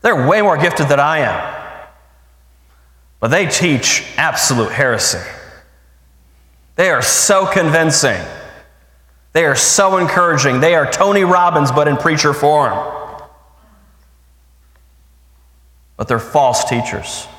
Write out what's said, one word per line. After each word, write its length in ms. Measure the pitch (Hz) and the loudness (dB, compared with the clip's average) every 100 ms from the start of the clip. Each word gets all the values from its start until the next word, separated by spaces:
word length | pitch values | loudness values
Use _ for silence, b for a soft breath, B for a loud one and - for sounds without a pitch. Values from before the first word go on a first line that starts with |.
They're 260 | 226 170 131 | 2 2 2
way 140 | 208 | 4
more 140 | 208 151 | 2 2
gifted 320 | 170 170 143 | 0 0 2
than 140 | 143 | 2
I 160 | 143 156 | 2 0
am. 340 | 120 - - - - - - _ _ _ _ _ _ _ _ _ _ _ _ _ | -2 -4 -8 -12 -16 -20 -20 _ _ _ _ _ _ _ _ _ _ _ _ _
But 120 | 113 | 0
they 160 | 165 180 | 0 0
teach 580 | - 175 131 - - - - | 0 0 0 0 -4 -4 -4
absolute 540 | 160 - - 123 104 | -2 -2 -2 0 0
heresy. 480 | - 135 110 - 90 - - - - _ _ _ _ _ _ _ _ _ _ _ - | 0 0 0 -2 -4 -10 -18 -20 -20 _ _ _ _ _ _ _ _ _ _ _ 0
They 120 | 180 | 2
are 120 | 139 | 2
so 440 | 123 - - 196 190 | 0 0 2 2 2
convincing. 760 | 190 165 160 160 151 135 95 - - - - - _ _ _ _ _ _ | 0 2 2 2 2 0 -2 -8 -16 -18 -20 -20 _ _ _ _ _ _
They 100 | 160 | 0
are 140 | 160 131 | 0 0
so 400 | - - 196 190 | 0 2 2 2
encouraging. 640 | 175 180 175 151 139 127 | 0 2 2 2 0 2
They 120 | 156 | 2
are 160 | 170 143 | 2 0
Tony 360 | - 196 202 180 | 0 0 2 2
Robbins, 440 | 180 180 165 143 | 2 2 2 0
but 200 | 139 147 | 2 0
in 80 | 139 | 0
preacher 360 | 165 156 151 | 0 0 0
form. 440 | 143 147 151 131 - - - - - - _ _ _ _ _ _ _ _ _ _ _ _ _ _ _ _ _ _ _ _ _ _ _ _ _ _ - | 0 2 2 0 -2 -8 -10 -14 -18 -20 _ _ _ _ _ _ _ _ _ _ _ _ _ _ _ _ _ _ _ _ _ _ _ _ _ _ -10
But 100 | 113 | -2
they're 100 | 117 | -2
false 460 | - 151 135 117 | 0 0 2 0
teachers. 640 | - 120 113 - - - - | -2 -4 -4 -8 -10 -14 -16